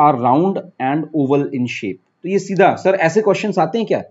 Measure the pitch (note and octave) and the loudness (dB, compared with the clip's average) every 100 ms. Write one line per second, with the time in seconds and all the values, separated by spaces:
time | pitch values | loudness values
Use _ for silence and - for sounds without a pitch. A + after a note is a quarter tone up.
0 | D3+ C3 A#2+ C3+ F#3 F#3 - - C3 D3+ | 4 4 2 2 2 -2 -8 -6 -4 -2
1 | D3 D#3+ C3+ C#3+ C#3+ B2+ A#2+ - G2+ F#2 | -4 -2 0 0 0 -4 -6 -6 -10 -10
2 | _ _ E3+ G3 G3 F#3 F3+ A#2 F#3 F#3+ | _ _ -4 -4 -2 2 2 2 0 2
3 | D#3+ G3+ G#3+ F#3 G#3+ F#3 D#3+ A#3 A3 C3 | 2 2 2 0 -2 -2 -2 -2 -2 -4
4 | - | -6